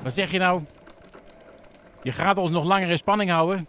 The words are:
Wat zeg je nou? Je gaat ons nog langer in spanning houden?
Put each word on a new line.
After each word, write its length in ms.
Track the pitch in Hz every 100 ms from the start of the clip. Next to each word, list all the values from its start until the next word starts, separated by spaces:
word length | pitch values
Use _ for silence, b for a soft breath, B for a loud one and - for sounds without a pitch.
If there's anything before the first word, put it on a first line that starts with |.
Wat 100 | 131
zeg 180 | 127 185
je 80 | 185
nou? 220 | 185 180 151 - - - - - - - - - - - - -
Je 80 | 123
gaat 260 | 123 170 196
ons 140 | 175
nog 120 | 165
langer 260 | 156 196 180
in 80 | 170
spanning 320 | - 208 202
houden? 360 | 170 165 190